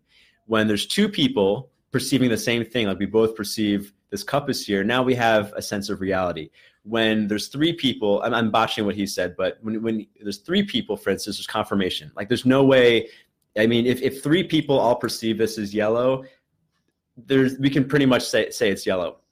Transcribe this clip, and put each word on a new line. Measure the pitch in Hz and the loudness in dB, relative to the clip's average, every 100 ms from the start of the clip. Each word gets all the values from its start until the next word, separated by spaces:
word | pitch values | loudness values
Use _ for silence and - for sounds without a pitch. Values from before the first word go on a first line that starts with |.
| _ _ _ _ - | _ _ _ _ -2
When | 110 110 | 0 2
there's | 104 - | 0 -2
two | - 208 | 0 0
people | 202 139 107 98 110 - _ _ | 2 0 2 2 0 -6 _ _
perceiving | 127 - 131 127 | -4 0 2 2
the | 107 | 0
same | 123 117 | 0 -2
thing, | 113 123 104 | -2 -2 -2
like, | 95 | -2
we | 101 | 0
both | 107 113 | 2 2
perceive | - 101 - 104 101 101 _ _ | 0 -8 -2 0 0 -4 _ _
this | 101 | -12
cup | - 139 139 | -4 -4 -2
is | 120 - | -6 -2
here, | 98 | -2
now | 104 127 | 0 0
we | 127 | 0
have | 120 117 110 101 - | 2 2 2 0 -6
a | |
sense | - 104 101 | -6 -6 -6
of | 92 | -6
reality. | 95 92 90 80 78 _ _ _ | -2 -2 -2 -4 -10 _ _ _
When | 104 113 110 110 104 | -6 0 2 2 0
there's | 104 - | -4 -4
three | 139 160 | -2 -2
people, | 165 131 - 104 101 | 0 -2 0 0 0
I'm, | 117 | 0
I'm | 117 110 | 0 0
botching | 113 110 - | 2 0 0
what | 104 | -4
he | 98 98 | -2 -4
said, | - 90 | -4 -6
but | 90 92 - | -4 -4 -4
when, | 110 110 | -8 -6
when | 113 110 101 _ | -4 -4 -6 _
there's | 104 101 | -12 -10
three | - 190 | -2 -2
people, | 202 120 104 101 | 0 -2 -4 -4
for | - | -2
instance, | 95 - 98 | -4 -4 -10
there's | - | -6
confirmation. | 110 104 101 92 - 76 - | -6 -2 -2 -2 -4 -10 -10
Like, | 104 | -4
there's | 120 | 0
no | 127 135 | 2 4
way, | 135 131 120 113 - - _ _ _ 107 | 6 6 6 4 0 -10 _ _ _ 0
I | 113 | 2
mean, | 117 120 | 4 2
if, | 120 | 0
if | 135 - | -2 -2
three | 143 170 | 0 0
people | - 160 - 135 | 2 0 2 2
all | 110 120 | 2 2
perceive | 117 - 113 104 | -2 -4 -2 0
this | 110 - | -2 -2
as | 101 | -4
yellow, | 104 107 117 127 131 135 _ _ _ _ _ _ _ _ - | -2 0 2 0 -2 -6 _ _ _ _ _ _ _ _ -14
there's, | 117 135 131 131 | 0 2 2 2
we | 139 | 0
can | 147 135 | 2 2
pretty | 147 135 | 2 4
much | 123 | 2
say, | - 113 - | 2 0 0
say | - 110 | 0 0
it's | 95 | 0
yellow. | - 95 85 - _ | -2 -2 -4 -8 _